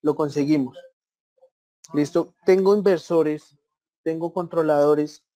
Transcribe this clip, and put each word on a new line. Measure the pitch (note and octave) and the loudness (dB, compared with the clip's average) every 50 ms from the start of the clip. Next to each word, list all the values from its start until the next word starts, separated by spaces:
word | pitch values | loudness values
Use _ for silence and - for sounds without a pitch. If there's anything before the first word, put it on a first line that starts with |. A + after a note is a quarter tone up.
lo | - D3 D3 | -2 -4 -2
conseguimos. | D3 D#3 D3 C#3 D3 C#3+ C#3+ D#3 D3 C3 B2+ - - - - _ _ _ _ _ _ _ _ _ _ _ _ _ _ _ _ _ _ _ - - | -2 -4 -4 -2 -4 0 0 0 0 0 -4 -8 -18 -20 -20 _ _ _ _ _ _ _ _ _ _ _ _ _ _ _ _ _ _ _ -8 -4
¿Listo? | D3 D3 C#3+ - E3+ E3+ - _ _ _ | -4 -4 -2 -2 -4 -4 -4 _ _ _
Tengo | - F#3 F#3+ F#3+ F#3+ G3+ | 2 2 2 4 2 2
inversores, | G#3 F#3+ G3+ F#3+ D#3+ - - E3+ E3 D#3 D3+ D3+ D3+ - _ _ _ _ _ _ _ _ _ _ _ _ | 2 2 0 0 0 -2 -2 0 0 0 0 -2 -6 -10 _ _ _ _ _ _ _ _ _ _ _ _
tengo | D#3+ D#3+ E3 E3 E3+ | -6 -6 -4 -6 -6
controladores | E3+ F#3+ F3 E3 - E3 D#3+ D#3 D3+ D3 D3 D3 D3+ D3 D3+ D3+ - - _ _ _ | -6 -6 -8 -4 -2 -2 0 2 2 2 4 4 2 2 0 -4 -8 -18 _ _ _